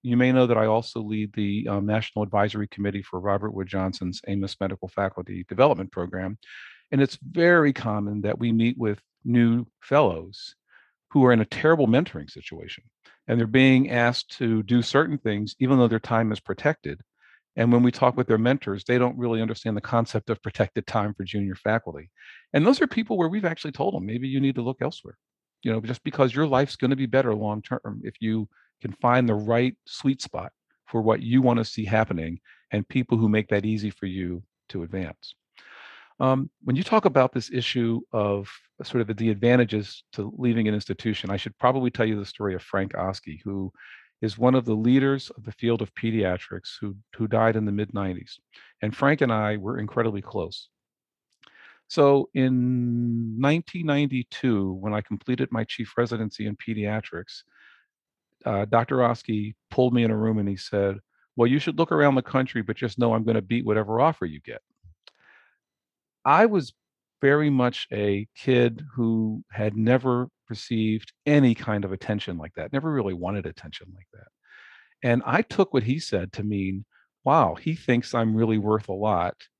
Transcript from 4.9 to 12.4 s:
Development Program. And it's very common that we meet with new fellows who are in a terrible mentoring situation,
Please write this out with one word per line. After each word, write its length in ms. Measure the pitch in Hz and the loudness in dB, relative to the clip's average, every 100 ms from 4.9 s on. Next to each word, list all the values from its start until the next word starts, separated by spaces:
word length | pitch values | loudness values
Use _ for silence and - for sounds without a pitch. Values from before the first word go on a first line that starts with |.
| - 98 - 92 92 90 | -4 -4 -4 -10 -10 -6
Development 420 | 95 139 107 95 | 2 2 2 -4
Program. 480 | - 87 92 95 107 - - - - - | -8 -6 -6 -8 -10 -16 -20 -20 -20 -4
And 100 | 135 | 0
it's 160 | 139 - | 0 -2
very 520 | 131 175 170 175 147 | -8 2 6 6 4
common 480 | 131 120 104 101 104 | 2 -2 -2 -2 -2
that 180 | 101 - | -2 -2
we 140 | 117 | 0
meet 260 | 113 113 127 | 2 2 2
with 220 | 113 104 _ _ | -2 -2 _ _
new 420 | 123 120 117 117 117 _ | 0 4 4 4 -2 _
fellows 720 | - 143 127 82 85 101 - _ _ _ _ _ _ | 0 2 2 0 -10 -16 -20 _ _ _ _ _ _
who 140 | 147 | 4
are 80 | 127 | 6
in 80 | 117 | 6
a 60 | 107 | 2
terrible 420 | - 156 160 123 | 0 2 4 4
mentoring 420 | 123 180 - 71 | 4 2 -6 -12
situation, 540 | - | -16